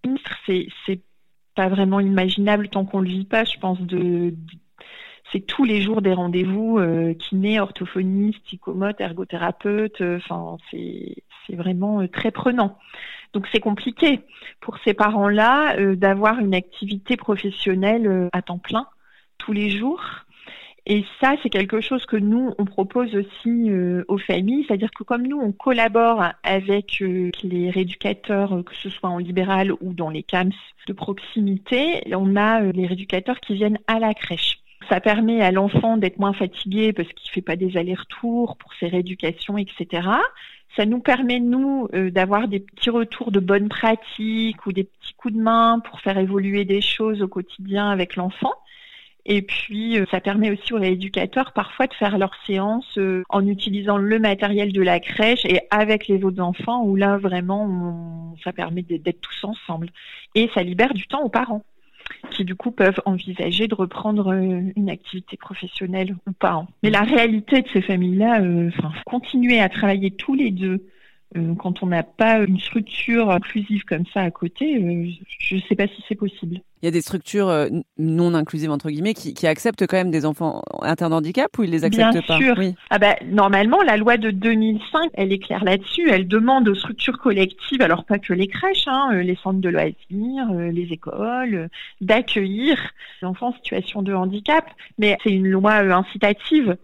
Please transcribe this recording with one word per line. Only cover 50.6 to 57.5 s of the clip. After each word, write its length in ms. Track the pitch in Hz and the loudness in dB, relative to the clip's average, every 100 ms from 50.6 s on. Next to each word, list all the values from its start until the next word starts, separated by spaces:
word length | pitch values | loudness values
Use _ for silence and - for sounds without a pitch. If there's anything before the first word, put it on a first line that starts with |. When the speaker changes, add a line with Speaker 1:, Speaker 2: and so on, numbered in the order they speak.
| - | -2
Speaker 1:
aux 60 | 226 | 0
rééducateurs 720 | 190 185 190 190 185 262 262 | 0 0 -2 -4 -2 -2 -2
parfois 360 | - 202 - 262 | -4 -6 -2 -4
de 60 | - | 0
faire 220 | 208 202 | -2 0
leurs 140 | 190 - - | -2 -4 -4
séances, 520 | 190 196 226 262 - | -2 0 -2 -4 -2
euh, 260 | 196 185 185 | 0 -2 -2
en 180 | 202 196 | 0 2
utilisant 520 | 202 208 202 202 202 | 0 -2 -4 0 2
le 220 | 202 220 | 2 2
matériel 520 | 220 196 202 202 208 | 2 0 0 0 0
de 100 | 196 | 2
la 200 | 180 175 | 2 2
crèche 420 | - - 220 247 | -2 0 2 2
et 160 | - 180 - | 2 0 2
avec 380 | 208 214 214 - | 2 2 0 2
les 160 | 196 | 0
autres 180 | 190 185 | 2 0
enfants, 400 | 180 185 - 240 220 | -4 -4 -4 0 2
où 100 | 196 | 2
là, 220 | 202 202 | 2 2
vraiment, 480 | 196 180 180 | 0 -2 -2